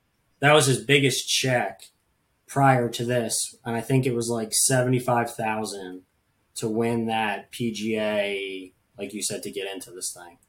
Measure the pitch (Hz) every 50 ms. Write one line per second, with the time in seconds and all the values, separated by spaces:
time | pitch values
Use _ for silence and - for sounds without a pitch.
0 | _ _ _ _ _ _ _ _ 139 143 151 156 135 135 127 110 - - 143 143
1 | 139 131 120 - - - - - - 131 127 120 107 98 - - - - _ _
2 | _ _ _ _ _ _ _ _ _ - - 139 139 135 131 123 120 113 - -
3 | 120 117 123 123 113 107 - - - - - - - 113 117 113 113 - 135 131
4 | 131 135 120 117 113 113 120 113 110 107 - - - - 135 127 123 127 127 120
5 | 123 131 120 120 117 113 - - 110 110 110 107 107 101 101 98 95 90 90 90
6 | - _ _ _ _ _ _ _ _ _ - - 120 110 107 113 117 117 120 117
7 | 113 113 113 110 110 104 101 101 - - - - 120 117 107 101 107 113 110 110
8 | 107 107 107 104 101 101 101 98 98 98 95 95 92 92 - _ _ _ _ 98
9 | 98 95 107 101 92 - 104 90 - 101 90 98 95 98 98 92 - 90 87 92
10 | 90 - - 90 87 85 85 _ _